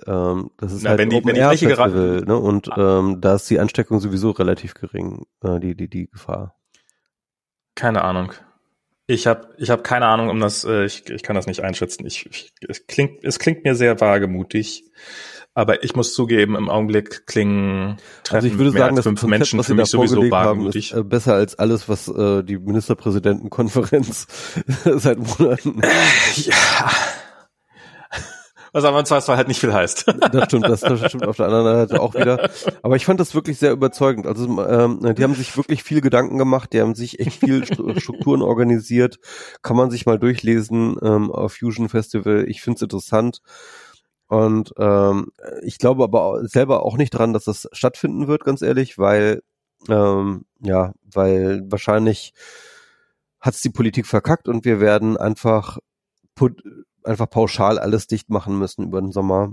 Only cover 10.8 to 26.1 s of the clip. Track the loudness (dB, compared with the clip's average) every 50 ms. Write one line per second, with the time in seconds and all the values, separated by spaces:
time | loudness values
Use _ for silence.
10.8 | 0 -2 -4 -8 -14 -14 -14 -10 -8 -6 -4 -4 -4 -4 -6 -6 -6 -6 -6 -6
11.8 | -6 -8 -8 -10 -12 -12 -12 -12 -12 -14 -18 -20 -20 -20 _ _ -14 -14 -14 -14
12.8 | -14 -6 -2 -2 -2 -2 -4 -6 -8 -6 -6 -2 -2 -2 -2 0 0 0 2 4
13.8 | 4 2 4 4 4 4 4 4 2 0 -2 -4 -6 -4 -4 -4 -4 -4 -8 -14
14.8 | -18 _ _ -20 -20 -20 -20 -20 -18 -20 -20 -20 -20 _ _ 0 2 2 2 0
15.8 | -2 -2 -2 -2 -2 -2 -2 -2 0 2 4 4 4 4 2 -2 -2 -2 0 0
16.8 | 0 0 0 0 0 -2 -8 -16 -14 -4 -2 0 0 2 0 0 0 -2 -2 -4
17.8 | -4 -6 -8 -10 -14 -20 -20 -16 -6 -2 0 0 0 0 2 2 2 4 4 4
18.8 | 4 4 2 2 2 2 0 0 2 2 2 2 2 2 0 0 0 2 2 2
19.8 | 2 2 2 2 4 4 4 4 4 4 4 4 4 2 2 0 -2 -2 -4 -4
20.8 | -6 -4 -4 -4 -2 -2 -2 0 2 4 4 4 2 0 0 0 0 2 2 0
21.8 | 0 -2 -4 -4 -4 -6 -4 0 0 2 2 0 0 -2 -6 -6 -4 -2 -2 -2
22.8 | 0 0 -2 -2 0 -2 -2 0 2 0 0 0 -4 -6 -4 -4 -4 0 0 -2
23.8 | 0 2 0 0 0 -2 -6 -10 -12 -14 -16 -16 -16 -10 -10 -8 -6 -4 -6 0
24.8 | 2 2 2 4 2 2 0 0 -2 -6 0 2 2 2 2 0 -2 -4 -2 0
25.8 | 0 2 2 4 4 4